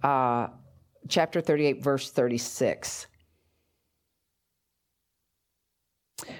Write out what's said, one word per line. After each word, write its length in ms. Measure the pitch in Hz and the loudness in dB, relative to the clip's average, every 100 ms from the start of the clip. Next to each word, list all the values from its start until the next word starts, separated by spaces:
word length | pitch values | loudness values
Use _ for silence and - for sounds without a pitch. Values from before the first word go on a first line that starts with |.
uh, 440 | 143 135 127 120 113 - - - _ _ - | 0 2 2 2 -2 -8 -20 -20 _ _ -4
chapter 320 | - 160 170 | 0 0 0
thirty-eight, 420 | 160 147 147 135 | 0 2 2 0
verse 280 | 139 135 - | 0 0 0
thirty-six. 960 | - 123 120 - - 120 - - - - _ _ _ _ _ _ _ _ _ _ _ _ _ _ _ _ _ _ _ _ _ _ _ _ _ _ _ _ _ _ - - | 0 0 0 -4 -2 0 0 -6 -12 -14 _ _ _ _ _ _ _ _ _ _ _ _ _ _ _ _ _ _ _ _ _ _ _ _ _ _ _ _ _ _ -18 -16